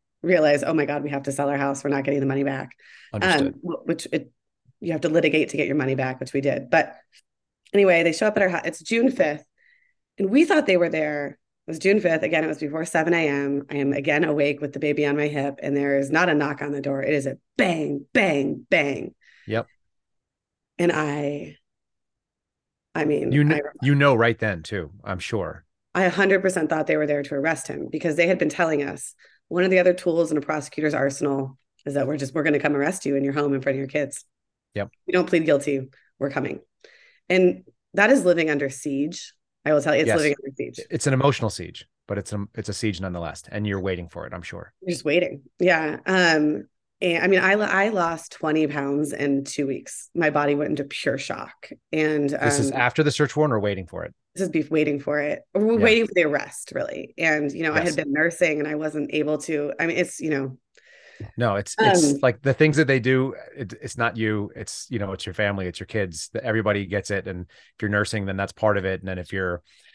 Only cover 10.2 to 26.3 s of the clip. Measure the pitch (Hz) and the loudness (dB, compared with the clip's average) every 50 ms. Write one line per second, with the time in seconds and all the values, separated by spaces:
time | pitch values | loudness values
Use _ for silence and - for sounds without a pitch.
10.2 | 202 190 220 294 339 302 311 302 294 - 185 175 175 165 165 160 151 151 151 147 | -2 2 4 4 4 6 4 2 4 4 4 4 4 2 0 -2 -2 -2 -2 -4
11.2 | 143 143 - _ _ _ _ _ - - 160 156 - 190 208 214 - 170 160 156 | -6 -8 -10 _ _ _ _ _ -12 -10 -8 -2 2 4 4 4 4 2 2 2
12.2 | - 151 165 156 156 160 151 139 156 139 151 160 170 - - 165 156 170 170 165 | 0 0 0 0 0 0 -4 -4 -6 -6 -4 -6 -6 0 0 0 2 2 2 2
13.2 | 160 147 143 143 143 139 143 139 143 - 151 143 139 139 139 143 139 156 147 151 | 2 2 0 0 0 0 -2 -2 -4 -4 -4 -2 0 0 0 0 0 0 2 2
14.2 | 170 156 147 151 143 147 143 - 147 143 - 139 151 147 147 147 147 143 143 147 | 2 2 2 2 2 0 0 -2 -6 -8 -6 -4 -2 -2 0 0 0 0 0 0
15.2 | 147 147 147 143 139 143 139 - - 139 143 143 143 143 139 139 139 135 156 160 | 0 -2 -2 -2 -4 -4 -6 -6 -6 -2 -2 0 0 2 0 0 0 2 2 2
16.2 | 180 180 147 147 143 147 143 - 147 147 143 139 - 139 139 135 - 135 151 143 | 2 4 2 2 0 0 -4 -6 -6 -6 -6 -6 -4 -4 -4 -4 -2 0 0 0
17.2 | 131 135 - - _ _ - - 214 185 165 156 151 147 143 139 - _ - 240 | -2 -4 -8 -10 _ _ -2 0 0 0 0 -2 -2 -4 -4 -6 -8 _ 0 2
18.2 | 202 180 147 143 139 - - - - - 190 165 143 143 131 - - - - _ | 2 2 2 0 0 -2 -4 -6 -2 0 2 2 2 0 -2 -6 -8 -12 -14 _
19.2 | _ _ _ _ - - 110 117 - _ _ _ _ _ _ _ _ _ _ _ | _ _ _ _ -8 -4 -4 -4 -4 _ _ _ _ _ _ _ _ _ _ _
20.2 | _ _ _ _ _ _ _ _ _ _ _ - 175 175 165 156 151 147 143 147 | _ _ _ _ _ _ _ _ _ _ _ 0 0 0 2 0 -2 -2 -4 -4
21.2 | 147 143 147 143 - 147 151 _ _ _ _ _ _ _ _ _ _ _ _ _ | -4 -4 -6 -8 -12 -14 -18 _ _ _ _ _ _ _ _ _ _ _ _ _
22.2 | _ _ _ _ _ _ _ _ _ _ _ _ _ _ - 160 151 151 147 147 | _ _ _ _ _ _ _ _ _ _ _ _ _ _ -4 -2 0 0 0 0
23.2 | - 135 135 147 147 151 156 151 143 151 - - 127 139 143 139 143 143 127 110 | 0 2 4 4 4 4 4 2 0 -6 -8 0 2 4 4 6 6 6 6 6
24.2 | 117 120 113 - 110 107 92 82 82 - 107 95 80 73 90 104 - 101 95 90 | 4 4 2 2 -2 -4 -4 -4 -8 -8 -6 -6 -6 -8 -12 -14 -10 -8 -8 -6
25.2 | - - 117 101 87 78 - - _ _ _ _ _ _ - 180 190 180 175 190 | -6 -4 -4 -4 -4 -6 -8 -12 _ _ _ _ _ _ -2 2 2 2 4 4
26.2 | 196 190 | 4 4